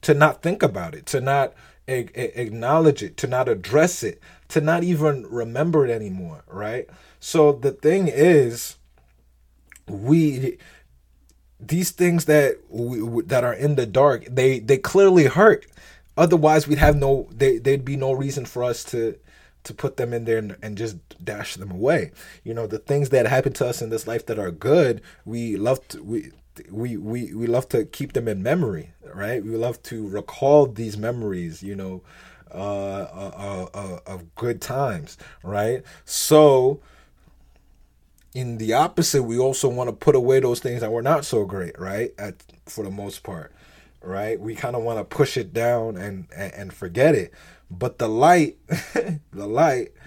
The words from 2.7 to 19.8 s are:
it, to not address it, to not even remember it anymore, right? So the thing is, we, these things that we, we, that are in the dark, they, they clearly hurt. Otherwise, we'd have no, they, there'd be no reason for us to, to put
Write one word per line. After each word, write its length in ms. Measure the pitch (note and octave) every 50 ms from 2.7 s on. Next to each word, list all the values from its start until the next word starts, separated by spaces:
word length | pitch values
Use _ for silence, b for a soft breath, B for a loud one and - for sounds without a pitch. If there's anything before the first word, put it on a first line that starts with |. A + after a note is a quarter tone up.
| D3 D#3+ E3 D#3 C#3 - G#2
it, 140 | F#2 - -
to 100 | - A#2+
not 200 | B2+ B2+ B2+ B2
address 560 | A#2 G2 F2 - A2 D3 D#3+ F3 E3+ - -
it, 160 | G#2 F2 - b b b b b b
to 120 | - D#3
not 220 | D3 D3+ E3 E3+ E3+
even 420 | F3 F3+ D3+ D3+ D#3 C#3+ C3+ A2+ -
remember 560 | A2+ A#2+ A#2 A2+ A#2 C3 D3+ E3+ E3 D#3+ C#3
it 60 | B2
anymore, 520 | A#2 A2+ G#2+ G2+ F#2 F#2 F2+ E2+ D#2 D2 - _
right? 400 | - F#2+ G#2 G#2+ A2+ - - - b b b b b b
So 320 | - - - E3 D3+ D3
the 200 | C#3+ B2+ A#2+ C#3
thing 360 | C3+ - - D3 E3+ G3 F#3+ D#3+
is, 680 | A#2+ C3 D3+ F3 F3 D3+ C3+ A#2+ A#2 A#2+ - - - _ _ _ _ _ _ _ _ _ _ _ _ _ _ _ _ _ _ _ - - _ -
we, 720 | - G2 G2+ B2 D3+ E3 D#3+ D3+ C#3 B2+ C3 C3 - - b b b b b b _ _ _ _ _ _ _ _ _ _ _ _ _ _
these 320 | - - D3+ F3 F#3 E3+
things 340 | - - F3+ F3+ F3 E3+ D#3
that 320 | - D3+ D3+ C#3+ C3+ A2+ - _ _
we, 320 | - A#2 A#2+ A#2+ B2+ A#2
we, 220 | G#2 A#2 A#2 A#2+ -
that 200 | F2 B2 B2+ B2
are 100 | B2 A#2
in 220 | - C3 D3 D3
the 100 | C3+ B2
dark, 400 | A2 F#2+ B2+ C#3 D3 C3 - - -
they, 300 | B2+ C3 B2+ C3 C3+ B2
they 180 | G#2+ A2 C#3 C3
clearly 480 | - - - G3 G3 G3 F#3 F3+ D3+
hurt. 400 | C3 - E3 G3+ A3 F3+ - - _ b b b b b b b b _ -
Otherwise, 500 | E3 E3+ F3 E3+ D3+ D3+ D#3 D#3 D3 D3
we'd 120 | D3 C#3
have 160 | D3 D3+ D3+
no, 320 | D3 C#3 C#3 C#3 C3+ - -
they, 260 | - A2 C3+ C3+ B2+ A2+
there'd 260 | A#2 C#3 C3+ C#3 C3
be 100 | B2+ C#3
no 160 | C3 C3 C3
reason 340 | C3+ C3 C#3 C#3 C3 C3+ B2
for 180 | A2+ - B2 B2
us 200 | B2 A#2+ - -
to, 320 | - - A#2+ A2+ A2+ G#2 - b b b b b b b b _
to 100 | - A2
put 240 | -